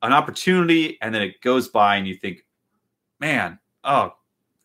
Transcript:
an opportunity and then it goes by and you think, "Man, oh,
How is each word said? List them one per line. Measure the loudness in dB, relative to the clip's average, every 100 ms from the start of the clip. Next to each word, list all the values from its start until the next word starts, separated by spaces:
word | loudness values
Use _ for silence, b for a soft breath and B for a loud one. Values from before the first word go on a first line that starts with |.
an | 0
opportunity | 2 0 -4 0 2 4 2 0 -4
and | -6
then | -4
it | -4 -4
goes | 0 0 0
by | 2 2 2
and | -2
you | -8
think, | -12 -14 _ _ _ _ _ _ _ -10
"Man, | -4 -4 -4 -8 _ _
oh, | -2 0 0 -6 _ _ _ _